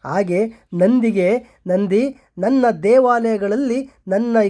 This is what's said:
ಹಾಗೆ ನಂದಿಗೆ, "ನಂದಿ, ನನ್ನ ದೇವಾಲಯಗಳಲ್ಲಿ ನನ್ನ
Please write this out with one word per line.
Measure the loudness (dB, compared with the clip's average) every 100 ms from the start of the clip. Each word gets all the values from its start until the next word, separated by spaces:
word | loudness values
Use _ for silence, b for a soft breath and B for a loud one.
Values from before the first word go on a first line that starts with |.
| -6
ಹಾಗೆ | -4 -2 -2 -2 B B
ನಂದಿಗೆ, | 0 2 2 2 0 0 0 B B -4
"ನಂದಿ, | -2 0 0 -2 b b -6
ನನ್ನ | -2 2 0 0
ದೇವಾಲಯಗಳಲ್ಲಿ | 2 4 4 2 0 -2 -2 -2 -2 -4 -6 B -4
ನನ್ನ | -2 0 0